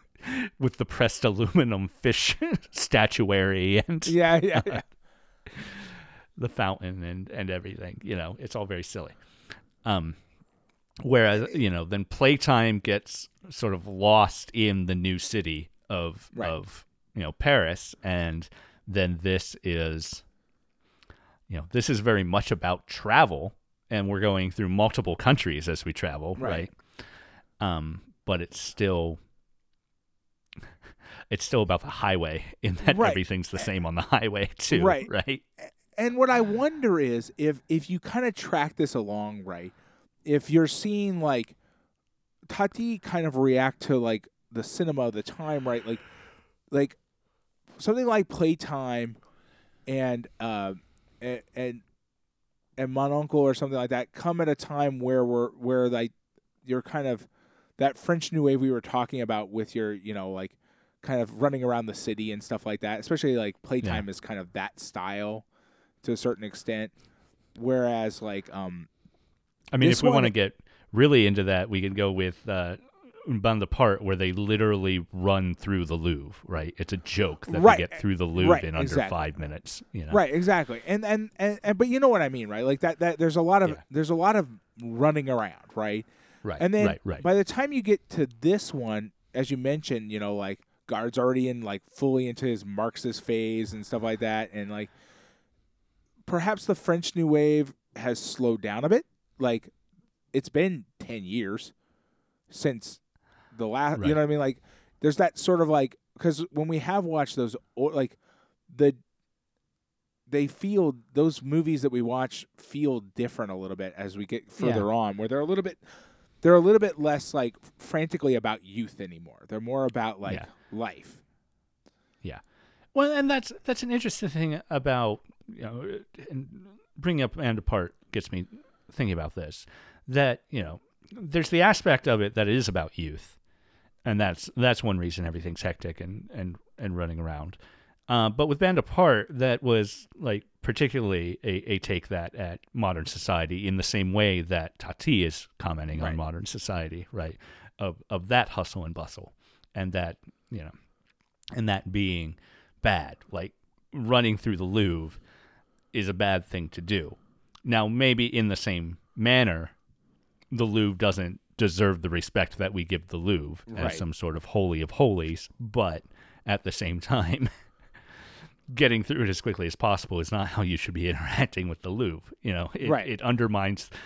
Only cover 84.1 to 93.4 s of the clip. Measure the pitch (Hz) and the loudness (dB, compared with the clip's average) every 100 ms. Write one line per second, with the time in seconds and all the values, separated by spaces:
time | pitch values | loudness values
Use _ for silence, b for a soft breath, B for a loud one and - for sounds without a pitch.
84.1 | 165 185 214 143 110 _ - 117 117 147 | 4 4 4 2 -6 _ -14 -8 2 4
85.1 | 151 135 123 101 - - - 107 107 - | 4 0 0 -2 -8 -12 -6 -4 -4 -6
86.1 | b b b 104 87 175 208 208 - 196 | b b b -8 0 2 4 2 0 -4
87.1 | 151 156 196 190 - 277 277 208 208 - | -2 2 2 2 -2 -2 0 2 2 0
88.1 | - 135 117 160 202 - 139 113 107 107 | -4 -4 0 0 0 -2 -6 -4 -4 -6
89.1 | - _ 123 135 135 131 151 151 120 107 | -14 _ -4 -4 -2 -2 -2 -2 -6 -4
90.1 | 107 104 104 98 98 _ _ - 110 117 | -6 -4 -4 -4 -8 _ _ -6 -4 -2
91.1 | 123 127 131 127 120 110 101 - - 139 | 0 2 2 0 -4 -6 -8 -10 -2 0
92.1 | 131 127 120 131 113 101 101 113 - 127 | 2 0 -2 -2 -2 -4 -4 -4 -4 -6
93.1 | 110 - 113 | -6 -2 -2